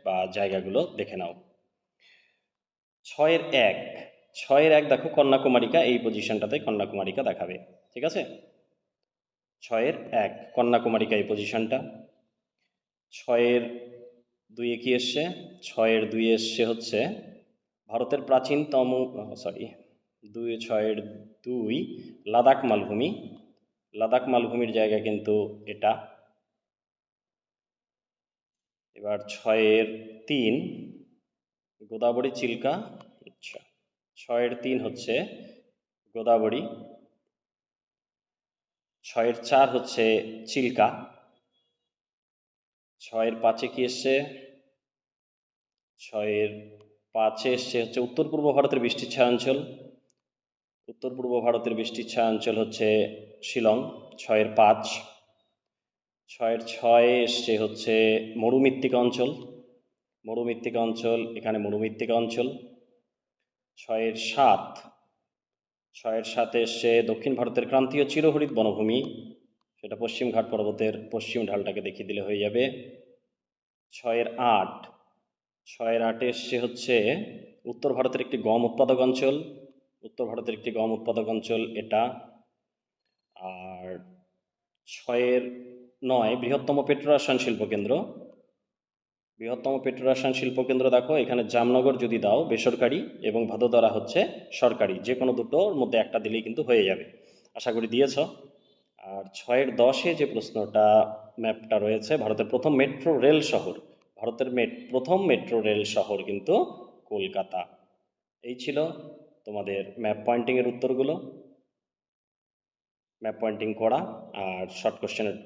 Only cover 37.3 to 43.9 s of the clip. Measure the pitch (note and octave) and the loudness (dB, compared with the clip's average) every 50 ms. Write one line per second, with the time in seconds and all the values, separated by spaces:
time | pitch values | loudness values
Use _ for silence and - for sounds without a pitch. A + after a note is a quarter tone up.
37.3 | _ _ _ _ _ _ _ _ _ _ _ _ _ _ _ _ _ _ _ _ | _ _ _ _ _ _ _ _ _ _ _ _ _ _ _ _ _ _ _ _
38.3 | _ _ _ _ _ _ _ _ _ _ _ _ _ _ _ - - A#2+ A2+ A#2+ | _ _ _ _ _ _ _ _ _ _ _ _ _ _ _ -6 -2 0 0 0
39.3 | A#2 - - - D3 C3+ C3+ C3 B2+ B2 - - - B2 A2+ A2+ A2 G#2+ A2 A2 | 0 -2 -2 2 6 6 6 6 4 -2 -4 -4 -2 0 2 4 2 2 0 -4
40.3 | - - - - - C#3+ B2+ A#2 - - G#2 A#2+ - - - - - - _ _ | -12 -14 -12 -6 -4 -2 -2 0 2 2 2 2 2 -4 -14 -18 -20 -20 _ _
41.3 | _ _ _ _ _ _ _ _ _ _ _ _ _ _ _ _ _ _ _ _ | _ _ _ _ _ _ _ _ _ _ _ _ _ _ _ _ _ _ _ _
42.3 | _ _ _ _ _ _ _ _ _ _ _ _ _ _ - - A2+ A2+ A2+ A2+ | _ _ _ _ _ _ _ _ _ _ _ _ _ _ -20 -8 -2 0 0 0
43.3 | A2+ A2+ A2+ A2+ A2+ - C#3 A#2 - C3 B2 A#2+ | 0 2 2 2 2 2 -4 -6 -2 -2 -2 -2